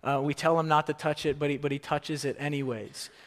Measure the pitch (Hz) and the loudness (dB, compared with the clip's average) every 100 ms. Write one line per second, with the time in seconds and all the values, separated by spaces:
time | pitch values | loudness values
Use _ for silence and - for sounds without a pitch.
0 | - 139 143 143 165 165 160 151 156 147 | 0 0 0 0 2 4 4 4 4 -2
1 | 160 151 151 143 147 143 143 139 - 147 | -2 0 -2 0 0 0 -2 -4 -2 -2
2 | - 151 139 - 143 143 135 113 101 - | -2 -4 -4 -4 -4 -2 -2 -4 -8 -12
3 | - - | -14 -16